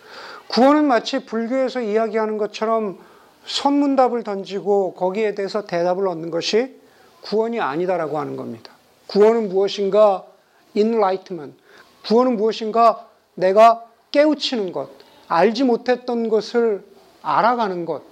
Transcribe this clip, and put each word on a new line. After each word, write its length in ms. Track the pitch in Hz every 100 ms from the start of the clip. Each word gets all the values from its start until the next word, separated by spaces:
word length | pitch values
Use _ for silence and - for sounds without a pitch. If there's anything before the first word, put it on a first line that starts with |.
| - - - - -
구원은 380 | - 262 302 294
마치 400 | 226 220 269 -
불교에서 560 | 220 226 262 254 254
이야기하는 560 | 226 214 226 220 214 214
것처럼 640 | 208 208 220 226 214 175 - - _ _ -
선문답을 760 | - 277 285 285 269 254 240
던지고 680 | 208 196 175 196 170 202 185
거기에 400 | - 180 190 214 202
대해서 300 | 196 214 202
대답을 420 | 175 175 180 196
얻는 220 | 165 165
것이 500 | 165 - 214 262 - _ _ _ _
구원이 380 | - 208 226 233
아니다라고 600 | 156 147 185 180 156 147
하는 160 | 139 135
겁니다. 360 | 123 113 - _ _ _ -
구원은 420 | 196 208 233 214
무엇인가? 760 | 185 196 202 202 196 214 185 - _ _ _ _ 208
Enlightenment. 840 | 220 226 196 190 - 175 139 - _ - - _ -
구원은 320 | 226 254 226
무엇인가? 680 | 220 208 220 220 233 202 - _ _ -
내가 500 | 185 196 226 226 - _ _
깨우치는 600 | 285 302 294 - 247 185
것, 180 | 147 135 - - - -
알지 360 | 165 196 226
못했던 640 | 269 233 254 247 247 240 226
것을 540 | 220 208 240 233 196 - - _ _
알아가는 640 | 156 147 208 247 214 180 165
것, 160 | 143 -